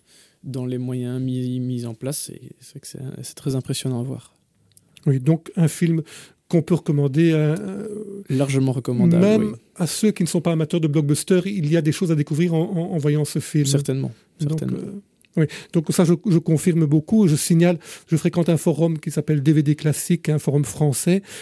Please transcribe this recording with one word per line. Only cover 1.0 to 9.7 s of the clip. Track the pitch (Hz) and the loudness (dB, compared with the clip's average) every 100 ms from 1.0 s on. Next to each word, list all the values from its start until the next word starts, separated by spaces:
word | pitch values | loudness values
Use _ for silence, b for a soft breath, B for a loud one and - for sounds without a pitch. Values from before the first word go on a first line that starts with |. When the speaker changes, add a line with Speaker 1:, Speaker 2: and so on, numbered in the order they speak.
| 123 127 | -6 -6
Speaker 1:
mis, | 131 127 123 127 | -4 -4 -4 -4
mis | 127 123 117 | -4 -6 -8
en | |
place. | 113 131 151 - | -8 -8 -8 -10
Et | - 127 - | -14 -20 -20
c'est | - | -20
vrai | - | -20
que | - | -18
c'est, | - 131 - | -14 -14 -12
c'est | 123 | -14
très | - 151 131 | -8 -4 -4
impressionnant | - 135 131 123 | -4 -6 -4 -4
à | |
voir. | 127 127 - _ _ _ _ - _ _ - | -6 -10 -14 _ _ _ _ -20 _ _ -2
Speaker 2:
Oui, | 135 | 0
donc | 127 160 - - | 2 0 -2 0
un | 165 | 0
film | - 170 165 156 B B B _ | 2 0 0 -4 B B B _
qu'on | 170 | -2
peut | 156 | 2
recommander | 170 - 147 143 139 165 | -2 0 0 0 2 2
à, | 160 151 165 202 196 214 208 208 196 196 | 4 2 -2 -6 -10 -10 -10 -12 -14 -4
Speaker 1:
Largement | 131 139 135 131 | -2 0 2 0
recommandable, | 127 123 120 175 170 | -2 -2 2 4 6
Speaker 2:
même | 196 214 214 | 4 4 0
Speaker 1:
oui. | - _ | -6 _